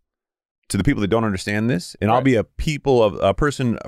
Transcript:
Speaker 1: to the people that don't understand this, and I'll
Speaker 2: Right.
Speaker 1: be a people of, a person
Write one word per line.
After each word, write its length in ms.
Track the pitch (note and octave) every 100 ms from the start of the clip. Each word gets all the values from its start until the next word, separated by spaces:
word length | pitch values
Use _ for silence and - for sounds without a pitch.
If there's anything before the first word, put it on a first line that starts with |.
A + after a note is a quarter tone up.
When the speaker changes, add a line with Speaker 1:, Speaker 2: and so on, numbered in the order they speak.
| _ _ _ _ _ _ -
Speaker 1:
to 80 | G2
the 60 | C#3
people 160 | A2
that 80 | G2+
don't 160 | A2 A2
understand 440 | F#2 G#2 G#2 A2+
this, 280 | E3+ - -
and 80 | G#2
I'll 80 | B2
Speaker 2:
Right. 60 | C3
Speaker 1:
be 100 | A2+
a 100 | -
people 580 | - D#3+ D3 C#3 B2
of, 120 | G#2 D2
a 120 | F#2+
person 440 | G2+ D3 - B2 -